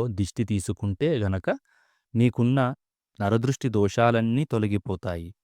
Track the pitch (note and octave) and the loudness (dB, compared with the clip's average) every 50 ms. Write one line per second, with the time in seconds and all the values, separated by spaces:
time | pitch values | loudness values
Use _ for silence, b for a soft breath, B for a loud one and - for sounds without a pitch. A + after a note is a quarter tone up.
0 | A#2 B2 G2+ F#2 G2 - - - A2+ - A2 G2 - - G2 - - G2+ F#2+ - | 0 0 -2 -4 -4 -4 -4 -4 -4 -2 -2 -2 -2 -4 -6 -4 -4 -4 -2 -2
1 | C#3+ E3 D#3+ A#2+ G#2 G2 F#2+ F#2+ - - A3 C#4 _ _ _ _ _ _ _ _ | -2 -2 0 0 0 -2 -2 -2 -2 -4 -4 -6 _ _ _ _ _ _ _ _
2 | _ _ - A2+ A#2+ B2 - - A#2+ A#2+ C3 C#3 B2+ B2 C#3 - _ _ _ _ | _ _ 0 2 2 2 2 2 2 2 2 2 0 -2 -4 -8 _ _ _ _
3 | _ _ _ - G#2 G2 A2 A2+ A2+ C3 C3+ - - C3 A2 G#2+ G2+ G2 - B2 | _ _ _ -4 0 2 2 2 2 0 -2 -2 -2 0 2 2 2 2 2 2
4 | A#2+ A#2+ A#2 A2+ A2+ A2+ A#2 C3+ D#3 - - A2+ G#2+ G2+ G#2 G2 - - F#2+ F2 | 4 4 4 2 2 0 0 0 -2 0 0 0 0 0 0 -2 -2 -4 -6 -6
5 | - F#2+ F2 E2+ E2 F2 - _ | -6 -6 -8 -8 -8 -12 -16 _